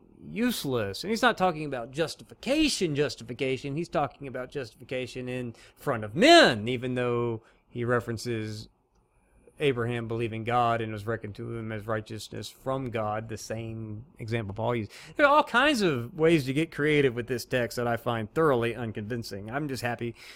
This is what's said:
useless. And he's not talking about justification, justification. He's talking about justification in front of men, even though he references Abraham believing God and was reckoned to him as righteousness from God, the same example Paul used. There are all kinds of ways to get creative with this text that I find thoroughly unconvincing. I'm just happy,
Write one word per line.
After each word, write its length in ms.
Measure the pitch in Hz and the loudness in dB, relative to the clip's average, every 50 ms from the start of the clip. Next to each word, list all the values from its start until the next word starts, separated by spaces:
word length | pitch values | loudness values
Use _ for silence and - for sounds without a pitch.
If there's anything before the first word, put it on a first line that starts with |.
| - - - - - 143 | -20 -20 -20 -20 -16 -8
useless. 760 | 156 190 240 247 - - - 143 127 120 104 98 98 - - | -4 0 0 0 0 -2 -2 0 0 0 0 -2 -4 -6 -4
And 40 | 190 | -4
he's 100 | 226 220 | 0 2
not 160 | 254 240 214 - | 2 2 2 2
talking 260 | 185 185 160 156 156 | 2 0 0 -2 -4
about 280 | 147 131 123 117 127 | -6 -6 -6 -8 -6
justification, 1040 | 127 147 165 143 - - - - - - - 214 277 214 - 285 - - 190 160 143 | -4 -4 -4 -4 -4 -8 -16 -20 -20 -10 -4 0 2 2 4 2 2 0 0 0 2
justification. 800 | 135 147 127 - - 117 110 123 - 135 131 131 127 - 143 139 160 | 0 0 0 -2 -6 -10 -10 -6 -4 -2 -2 -2 -2 -4 -4 -4 -4
He's 100 | 175 - | -4 -2
talking 400 | - 165 147 - - - 139 135 | -2 -2 -2 -2 -4 -8 -12 -10
about 240 | 120 127 123 117 | -8 -8 -8 -8
justification 800 | - 147 127 107 - - 120 - 135 127 127 123 - 127 127 123 | -8 -8 -8 -8 -12 -16 -12 -8 -6 -6 -6 -6 -8 -8 -8 -6
in 260 | 127 127 123 117 113 - - - _ _ | -6 -6 -6 -6 -8 -12 -18 -20 _ _
front 260 | - 147 127 110 107 | -4 -2 -2 -2 -4
of 140 | 104 104 156 | -4 2 6
men, 500 | 226 311 349 339 285 185 127 107 104 120 | 10 10 12 12 10 8 6 4 0 -2
even 280 | 127 120 123 127 123 | -2 -2 -2 -2 -2
though 480 | 127 123 123 120 120 120 117 113 110 - _ _ _ _ _ | 0 0 0 0 0 0 -2 -2 -4 -8 _ _ _ _ _
he 160 | - 120 120 | -8 -4 0
references 840 | 117 123 120 113 - 117 110 - 120 117 110 107 110 107 107 - - _ _ _ _ _ _ _ _ _ _ _ _ _ _ _ - _ - | 2 2 2 2 0 -4 -6 -4 -4 -4 -4 -4 -6 -8 -10 -12 -14 _ _ _ _ _ _ _ _ _ _ _ _ _ _ _ -20 _ 0
Abraham 460 | 156 143 127 120 113 117 120 120 117 110 | 0 2 2 2 0 -2 -2 -2 -4 -4
believing 380 | 113 117 120 110 110 110 110 | -2 -2 -2 -2 -4 -4 -2
God 340 | 117 120 120 120 117 117 117 | 0 2 4 4 4 2 2
and 140 | 113 110 110 | 0 -4 -6
was 120 | 104 101 | -6 -4
reckoned 300 | 113 113 107 - 104 98 | -4 -4 -4 -6 -8 -10
to 220 | - 117 117 117 113 | -10 -10 -8 -8 -8
him 140 | 113 110 | -6 -6
as 140 | 110 107 101 | -8 -8 -4
righteousness 640 | 117 110 107 104 - 110 104 - - 117 107 107 - | -4 -4 -4 -4 -6 -10 -12 -10 -10 -10 -10 -10 -12
from 420 | - - - 135 135 135 135 123 | -14 -10 -6 -4 -4 -4 -4 -4
God, 360 | 107 117 107 107 107 110 113 113 | -4 -4 -2 -2 -2 -4 -4 -6
the 100 | 110 101 | -10 -10
same 680 | - - 117 113 113 113 113 110 113 110 107 107 127 - _ - | -8 -8 -6 -6 -6 -8 -8 -8 -8 -10 -10 -12 -14 -16 _ -12
example 380 | 120 107 117 117 110 98 101 | -6 -2 -2 -2 -2 -4 -4
Paul 200 | 107 110 117 123 | -4 -2 0 0
used. 160 | 117 104 - - - - - - - | 0 -2 -4 -8 -14 -20 -8 2 4
There 80 | 294 | 6
are 100 | 269 285 | 6 6
all 80 | 311 294 | 6 4
kinds 380 | - - 240 269 302 302 220 | 4 2 2 4 4 2 2
of 320 | 202 170 143 120 117 120 - | 2 2 2 0 -2 -6 -2
ways 320 | 156 156 165 170 156 127 | 2 4 6 6 4 4
to 80 | 131 131 | 0 0
get 180 | 143 165 160 | -2 -2 -2
creative 420 | - - 143 151 151 147 139 131 113 | -2 -2 0 2 4 4 4 4 2
with 140 | 120 113 117 | 0 -4 -4
this 160 | 127 117 - | -4 -6 -4
text 320 | - 135 127 120 113 - | -2 0 0 0 0 -2
that 120 | 123 120 120 | -2 -2 0
I 100 | 120 110 | -2 -2
find 360 | - 127 117 113 107 101 - | -2 -2 -2 -2 -4 -2 0
thoroughly 400 | 160 160 156 131 120 117 117 110 | 2 4 4 4 4 2 0 -2
unconvincing. 800 | 120 120 110 101 117 107 104 123 117 113 - 101 98 101 110 | -4 -6 -6 -6 -6 -6 -6 -6 -6 -6 -8 -10 -10 -8 -6
I'm 160 | 120 143 156 143 | -6 -4 -4 -4
just 160 | 131 113 127 | -4 -4 -4
happy, 320 | 120 120 - 120 117 113 - - - - | -4 -4 -4 -4 -6 -8 -10 -14 -20 -20